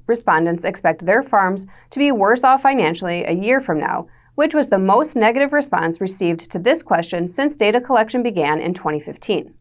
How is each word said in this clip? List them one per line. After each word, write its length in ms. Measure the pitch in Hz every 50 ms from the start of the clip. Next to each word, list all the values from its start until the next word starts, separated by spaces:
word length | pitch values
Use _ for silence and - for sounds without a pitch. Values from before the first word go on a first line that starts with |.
| -
respondents 580 | - 240 233 - 190 165 160 165 170 170 175 170
expect 400 | 156 175 - - 165 160 - 170
their 200 | 175 208 247 269
farms 420 | - 233 202 190 185 196 196 196 - - - - _
to 80 | -
be 140 | 269 285 285
worse 320 | 262 208 196 208 240 247 -
off 180 | 254 269 262
financially 640 | 269 269 269 254 180 151 170 165 185 175 175 175 -
a 80 | -
year 280 | 170 185 196 226 262 269
from 200 | 262 - 160 151
now, 280 | 143 - - - 170 - - _ _ _ _
which 180 | - 302 311 311
was 160 | 302 277 285
the 80 | 208
most 380 | 190 190 190 202 247 311 311 -
negative 360 | 240 214 226 233 269 285 277
response 480 | 294 294 285 - - 175 165 165 165 -
received 520 | 196 185 190 - 185 170 170 165 - -
to 80 | - 180
this 240 | 185 240 320 330 -
question 440 | - 180 165 165 - 185 170 175
since 300 | 180 - 269 277 294 294
data 240 | - 214 208 220 247
collection 400 | 247 - 254 220 220 220 - 247
began 400 | 233 240 196 175 147 147 151 160
in 140 | - 170 180
twenty 240 | - - 156 151 147
fifteen. 560 | 147 - 139 - - - 196 151 - - - -